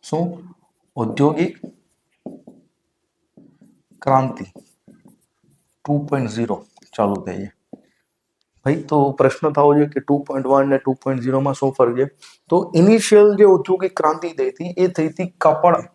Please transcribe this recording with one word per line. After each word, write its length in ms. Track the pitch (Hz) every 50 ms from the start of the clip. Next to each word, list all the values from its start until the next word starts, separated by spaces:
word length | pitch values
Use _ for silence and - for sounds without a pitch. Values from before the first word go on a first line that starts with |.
| _
શું? 200 | - - 160 175 175 - - - - - _ _ _ _ _ _ _ _
ઔદ્યોગિક 600 | - 117 110 - - 139 151 156 156 170 - - - - - _ _ _ _ _ _ _ _ _ _ _ - - - _ - _ _ _ _ _ _ _ _ _ _ _ _ _ _ _ _ _ _ _ _ _ _ _ _ _ _ _ _ _ _
ક્રાંતિ 440 | - 135 135 131 131 127 - - 98
ટુ 1500 | - _ - _ _ _ _ _ _ - _ _ _ _ _ _ _ _ _ _ _ _ _ _ _ _ _ _ - 147 147 143 143
પોઇન્ટ 200 | 147 139 127 110 107
ઝીરો 220 | 113 117 110 101 - - _ _ _ _ _ _
ચાલુ 240 | - 110 101 101 95 90
થાય 160 | 92 90 92
છે. 80 | 98 101 _ _ _ _ - - _ _ _ _ _ _ _ _ _ _ _ _ _ _ _ _ _
ભાઈ, 140 | 135 147 160 147 -
તો 80 | 151 147 143 143 139 -
પ્રશ્ન 340 | 131 135 - - - 156 147
થવો 180 | 147 143 147 143
જોઈએ 140 | 147 147 147 147
કે 120 | 139 -
ટુ 140 | - 147 139 139 -
પોઇન્ટ 200 | 139 135 135 131 135
વન 200 | 139 139 139 139
ને 80 | 135 -
ટુ 100 | 135 131 - _
પોઇન્ટ 240 | 139 135 127 117
ઝીરોમાં 320 | 131 131 135 139 143 131 -
શું 160 | - 135 135
ફરક 220 | - 131 120 120 123
છે? 80 | 135 139 _ _ - - _ _ _ _
તો 60 | 165 180 - - - 165
ઇનિશિયલ 540 | 175 202 220 226 - - 214 208 208 208 208 196
જે 100 | 208 202
ઔદ્યોગિક 420 | 185 175 - - 185 185 190 185 _ -
ક્રાંતિ 340 | - 151 156 160 165 170 - -
થઈ 100 | 131 131 131
હતી 180 | _ 165 175 175
એ 120 | - 185 180 180
થઈ 160 | - 156 156
હતી 180 | 151 - 185 180 _ _ -
કાપડ 400 | 156 156 156 - 175 170 - - - _